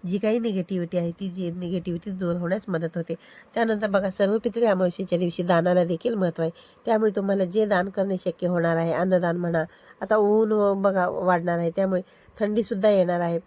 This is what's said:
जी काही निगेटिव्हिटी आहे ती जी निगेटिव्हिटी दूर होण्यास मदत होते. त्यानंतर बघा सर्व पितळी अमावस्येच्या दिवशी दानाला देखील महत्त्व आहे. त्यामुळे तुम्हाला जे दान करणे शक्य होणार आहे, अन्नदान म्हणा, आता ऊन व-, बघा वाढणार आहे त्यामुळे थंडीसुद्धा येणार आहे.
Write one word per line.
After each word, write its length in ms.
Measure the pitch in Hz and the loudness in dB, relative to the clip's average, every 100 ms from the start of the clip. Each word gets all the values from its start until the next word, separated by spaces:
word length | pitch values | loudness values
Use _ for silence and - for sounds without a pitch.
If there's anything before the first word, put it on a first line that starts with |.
| 180 | -4
जी 100 | 190 | -2
काही 220 | 214 233 | 0 0
निगेटिव्हिटी 580 | 226 190 175 185 175 180 | 0 -4 -2 -4 -2 -2
आहे 140 | 170 | -4
ती 180 | 170 196 | -6 -8
जी 220 | 180 175 | -6 -6
निगेटिव्हिटी 600 | 175 180 180 175 170 208 | -6 -6 -4 -4 -8 -6
दूर 240 | 185 185 170 | -6 -4 -2
होण्यास 300 | 175 196 208 | -2 -4 -2
मदत 280 | 165 165 175 | -4 -4 -6
होते. 200 | 165 165 - - - | -6 -8 -12 -20 -10
त्यानंतर 360 | - 226 214 208 | -2 0 0 0
बघा 200 | 196 190 | 0 0
सर्व 280 | 185 196 214 | 0 0 2
पितळी 280 | 226 214 233 | -2 0 2
अमावस्येच्या 540 | 185 185 - 190 175 | 2 0 -2 -4 0
दिवशी 240 | 180 165 | -2 -2
दानाला 400 | 175 175 175 180 | 2 2 4 2
देखील 300 | 175 165 240 | 2 -2 -2
महत्त्व 300 | 226 185 165 | 0 -2 -2
आहे. 80 | 165 - - _ - | -4 -4 -20 _ -2
त्यामुळे 260 | 220 220 202 | 2 2 0
तुम्हाला 300 | 196 196 185 | -2 0 0
जे 200 | 196 214 | 0 2
दान 240 | 196 190 | 2 0
करणे 280 | 190 190 185 | -2 -2 -2
शक्य 300 | - - 175 | -4 -4 -2
होणार 300 | 180 170 165 | 0 2 0
आहे, 160 | 165 | 0
अन्नदान 440 | 151 185 185 175 170 | 0 2 2 2 -2
म्हणा, 260 | 175 165 160 - - - | 0 -2 -2 -10 -20 -14
आता 140 | 190 220 | 0 2
ऊन 360 | 208 214 220 | 4 4 4
व-, 220 | 214 202 | 2 2
बघा 340 | 196 196 190 180 | 2 0 2 0
वाढणार 500 | - 180 175 175 170 | 0 2 2 2 0
आहे 120 | 170 | -2
त्यामुळे 320 | 170 190 185 185 _ _ - | 0 0 0 -4 _ _ -6
थंडीसुद्धा 500 | 208 214 208 208 214 | -2 0 -2 0 2
येणार 300 | 202 175 175 | 4 2 0
आहे. 200 | 170 170 | 0 -2